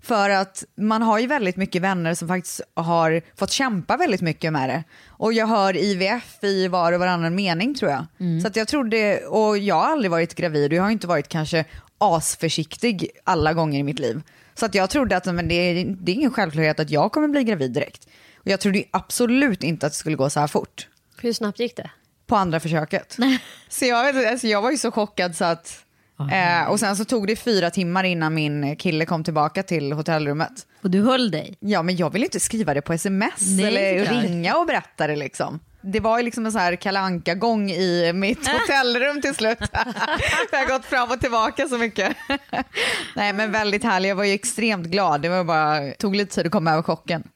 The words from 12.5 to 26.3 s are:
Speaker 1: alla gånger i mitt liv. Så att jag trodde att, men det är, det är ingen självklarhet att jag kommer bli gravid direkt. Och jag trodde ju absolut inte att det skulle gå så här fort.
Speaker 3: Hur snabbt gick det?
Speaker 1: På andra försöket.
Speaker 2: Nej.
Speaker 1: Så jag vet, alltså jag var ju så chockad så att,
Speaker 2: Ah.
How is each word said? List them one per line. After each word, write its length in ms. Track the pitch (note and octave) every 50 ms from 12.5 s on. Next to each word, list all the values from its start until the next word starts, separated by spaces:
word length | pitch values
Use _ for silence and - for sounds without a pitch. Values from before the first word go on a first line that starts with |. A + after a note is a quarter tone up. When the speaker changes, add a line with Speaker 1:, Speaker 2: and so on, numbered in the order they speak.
| - - D#3 - - - - A#3+ A3+ F3 - - - - _
Speaker 1:
alla 280 | - F#3 E3 D3+ D#3 D#3+
gånger 260 | E3 E3 D#3 D3 C#3
i 40 | C#3+
mitt 160 | C#3 B2 C3
liv. 220 | D3 A#2+ A2+ C3+ D3+ _ _ - - _ _
Så 120 | - -
att 80 | A3 F3+
jag 160 | G3+ F#3 F#3+
trodde 260 | - D4 C4+ G#3+ F#3+
att, 100 | F3+ F#3
men 220 | F#3+ F3 E3+ F3 E3
det 60 | E3+
är, 300 | F3 F3 F3+ E3+ E3+ F3+
det 280 | - G3 F#3 F#3 E3+ F3+
är 40 |
ingen 140 | A3+ D#4 B3+ B3
självklarhet 480 | B3 G#3 E3 D3 D#3 D#3+ D#3 D#3 -
att 100 | D#3+ D3
jag 220 | D3 C#3+ D3+ G#3 -
kommer 160 | D#4 D4+ D4+
bli 160 | C#4+ C#4+ C4
gravid 280 | A3 A3 E3 C3+ C3 A#2+
direkt. 360 | D3 - - - - - _ _ - - - -
Och 100 | _ _ -
jag 100 | G3 F#3+
trodde 180 | - G#3 F#3+ G3+
ju 60 | - _
absolut 720 | - F#3+ - _ - - B3 A#3 A#3+ C4 C#4+ C#4 G3+ F3+ -
inte 240 | C#3+ E3+ - -
att 60 | D3+ D3+
det 40 | -
skulle 180 | - D#3 D#3
gå 140 | C#3 C3+ C#3+
så 100 | - D3
här 60 | D3
fort. 420 | D3 - G#3 - - _ - - - _ _ _ _ _ -
Speaker 3:
Hur 120 | - A#3+ A3+
snabbt 260 | - A3+ G#3 G3 -
gick 160 | A#3 A#3 -
det? 140 | - - - - _ _ _ _ _ _
Speaker 1:
På 100 | _ A#3+
andra 240 | G#3 F#3+ F3+ D#3 E3
försöket. 540 | - E3 D#3+ E3 D3+ D3+ - F#3+ - _ - -
Speaker 2:
Nej. 200 | A#3+ C4+ C4 B3 - - - - - _
Speaker 1:
Så 160 | - - -
jag 280 | B3+ A#3+ A#3 A#3+ C#4 C#4
vet, 180 | C4 B3 G#3+
alltså 160 | A#3 B3+ -
jag 160 | A3+ G#3+ G3+ G3+
var 80 | A#3+
ju 60 | D#4
så 140 | C4 - A3+
chockad 460 | A3 - G#3 G3+ _ - F3+ F3+ E3+
så 80 | - G3
att, 360 | F3 E3+ E3 - - - - - _ _ _ _ _ _
Speaker 2:
Ah. 140 | _ D3 C#3+